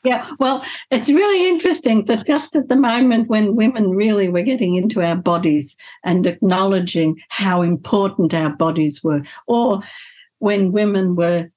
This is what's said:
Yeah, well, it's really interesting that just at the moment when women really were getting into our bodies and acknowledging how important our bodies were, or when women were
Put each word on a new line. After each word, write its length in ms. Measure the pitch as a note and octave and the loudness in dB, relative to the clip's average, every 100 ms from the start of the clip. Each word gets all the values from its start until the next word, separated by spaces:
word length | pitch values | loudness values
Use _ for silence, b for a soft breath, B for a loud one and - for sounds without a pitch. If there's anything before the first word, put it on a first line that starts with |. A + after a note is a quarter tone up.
| B3+ | 0
Yeah, 240 | B3 - D4+ | -2 -6 -2
well, 260 | C4 C4+ B B B | -2 -2 B B B
it's 180 | B3+ B3 | -2 2
really 400 | D4 G#4 F#4+ F#4 | 2 4 2 2
interesting 560 | E4+ F#4 D#4 B3 A3 G3+ | 0 0 0 2 0 0
that 220 | A3 - | -2 0
just 280 | D4 - D4+ | -2 0 -4
at 140 | B3+ | 0
the 60 | C4 | 2
moment 520 | B3 A#3 B3+ A3+ A3+ | 2 4 4 2 2
when 280 | G#3+ G#3+ A3+ | 0 2 2
women 340 | A3 B3 G3 | 0 2 0
really 400 | F#3 A3 G#3 F#3 | 2 2 2 0
were 140 | F3 | 0
getting 320 | G#3+ C4 F#3 F3+ | 0 0 0 0
into 260 | G#3 G3+ | 0 0
our 140 | E3+ F3 | -2 0
bodies 600 | F3 E3+ E3+ D3+ D3 - B B | 0 0 2 0 -2 -14 B B
and 240 | F3+ F3+ F3+ | -2 0 0
acknowledging 920 | E3+ F#3+ F#3 G3 F#3+ F3 E3 D#3+ D#3 B | 0 0 2 0 0 -2 -2 -2 -2 B
how 340 | - G3 F3+ | -4 -2 0
important 680 | F3 E3+ - G#3 G3 - E3 | 0 -2 -2 0 0 0 0
our 240 | E3 D#3 D3+ | 0 -2 -2
bodies 480 | E3 E3 D3+ D3 | -2 0 -2 -2
were, 200 | E3 D3 C#3+ B - | -2 -2 -4 B -2
or 340 | A#3 A#3+ G3 B B B B B _ | 0 0 -2 B B B B B _
when 340 | G#3 G3+ F#3+ | -2 0 0
women 440 | G3+ G#3 G3+ F#3 F3 | 0 0 0 0 0
were 340 | E3+ F3 E3+ | 0 -2 -4